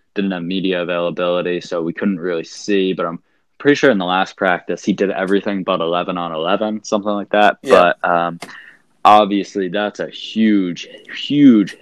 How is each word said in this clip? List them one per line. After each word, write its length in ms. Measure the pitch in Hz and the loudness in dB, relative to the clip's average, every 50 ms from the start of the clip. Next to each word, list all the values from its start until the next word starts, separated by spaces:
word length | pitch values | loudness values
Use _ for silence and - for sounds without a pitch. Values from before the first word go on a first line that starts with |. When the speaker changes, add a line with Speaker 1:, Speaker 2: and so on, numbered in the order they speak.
| _ _ - | _ _ -6
Speaker 1:
didn't 160 | 104 98 98 | -4 -4 -4
have 120 | 92 87 85 | -4 -4 -6
media 380 | 85 95 95 87 92 90 87 | -6 -4 -4 -2 -2 -2 -2
availability, 800 | 87 85 87 87 87 87 85 90 90 87 87 90 85 90 87 85 | -2 -4 -4 -4 -4 -4 -4 -4 -2 -2 -2 -2 -2 -4 -4 -6
so 220 | - - 92 85 80 | -6 -6 -6 -6 -4
we 100 | 85 85 | -6 -6
couldn't 280 | - 113 104 95 82 | -4 -4 -4 -4 -4
really 240 | 85 90 85 82 80 | -4 -6 -6 -6 -8
see, 500 | - - - - 104 101 98 92 95 90 | -10 -14 -12 -4 -2 0 0 0 0 -2
but 100 | 90 90 | -4 -4
I'm 180 | 85 85 - _ _ _ _ _ _ _ - | -6 -8 -10 _ _ _ _ _ _ _ -2
pretty 160 | - 143 147 | 0 0 2
sure 160 | - - 135 | 4 4 2
in 80 | 113 95 | 2 2
the 60 | 90 | 0
last 300 | 90 90 92 95 - - | 0 0 0 -2 -2 -4
practice 480 | - 98 92 87 85 - - 87 - - | -2 0 0 0 0 -2 -6 -8 -4 -2
he 100 | 107 92 | -2 -2
did 160 | - 101 95 | 0 -2 -2
everything 520 | - - 95 90 101 98 - 107 101 95 85 | -2 -2 -2 0 0 0 0 -2 -4 -4 -2
but 180 | 95 92 87 | -2 -2 -2
eleven 360 | 82 82 85 87 90 95 90 | -2 -2 -2 -2 -2 -4 -4
on 160 | 87 87 82 80 | -6 -6 -6 -6
eleven, 500 | 78 80 87 101 101 107 110 107 107 - | -4 -2 -2 0 0 -2 -4 -6 -8 -6
something 300 | - 110 104 98 107 104 | -4 -4 -4 -2 -4 -4
like 180 | 101 95 - | -6 -4 -2
that. 280 | - 104 104 98 - - - | 0 2 4 2 2 0 0
Speaker 2:
Yeah. 320 | 135 131 92 87 87 - - - | 4 4 6 6 4 2 0 0
Speaker 1:
But, 60 | 90 | 0
um, 320 | 87 85 85 85 85 85 - - - - - - - _ _ _ _ _ - | 0 0 0 -2 -6 -8 -14 -18 -20 -20 -20 -20 -20 _ _ _ _ _ 6
obviously 640 | 98 104 107 107 98 101 98 90 - - 101 95 87 | 6 6 6 6 4 0 -2 -4 -4 -4 -6 -4 -4
that's 320 | 87 101 104 104 - - | -2 -4 -4 -4 -6 -8
a 80 | 85 - | -10 -10
huge, 800 | - - - - - 110 110 107 104 98 92 90 85 - - - - - - - - | -12 -14 -16 -8 -2 0 2 4 4 2 2 -2 -4 -8 -12 -16 -18 -20 -20 -18 -14
huge 640 | - - - 143 147 143 135 117 104 95 85 - - | -12 -8 -2 2 6 8 8 8 8 4 0 -4 -10